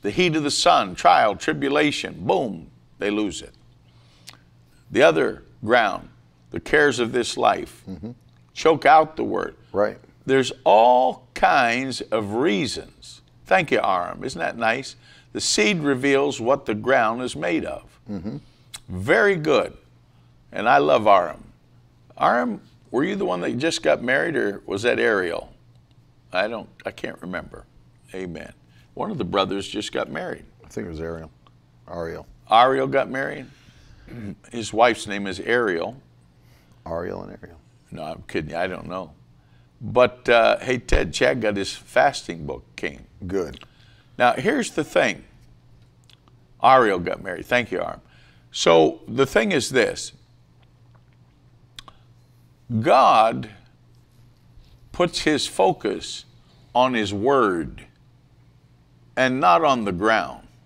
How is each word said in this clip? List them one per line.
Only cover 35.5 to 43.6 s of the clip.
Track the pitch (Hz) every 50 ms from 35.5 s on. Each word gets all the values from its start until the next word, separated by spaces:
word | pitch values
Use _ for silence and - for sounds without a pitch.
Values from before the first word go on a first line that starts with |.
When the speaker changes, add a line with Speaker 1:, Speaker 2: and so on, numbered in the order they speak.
| 117 123 120 104 90 82 85 98 123 135 _ _ _ _ _ _ _ _ _ _ _ _ _ _ _ _ _
Speaker 2:
Ariel | - 82 85 87 92 95 - -
and | - 98 - -
Ariel. | - - - _ _ _ _ _ _
Speaker 1:
No, | - 80 78
I'm | 76 82 85 82 -
kidding | - 87 78 76
you. | 78
I | 82 90
don't | 95 90 85 82 82
know. | 87 92 92 - - _ _ _ _ _ _ _ _ _ _ _ _ _
But, | - 104 104 127 123 120 - - - -
uh, | 120 117 113 110 110 -
hey, | - 127 127 123
Ted, | - - - - 147 165 -
Chad | - 131 131 143 127
got | 107 107 104
his | 98 95 - -
fasting | - - - - 127 139 143 131 - - - 90 82 78
book, | 71 65 60 - _ _
King. | - - 85 71 62 62 - _ - 95
Speaker 2:
Good. | 90 90 98 87 76 67 -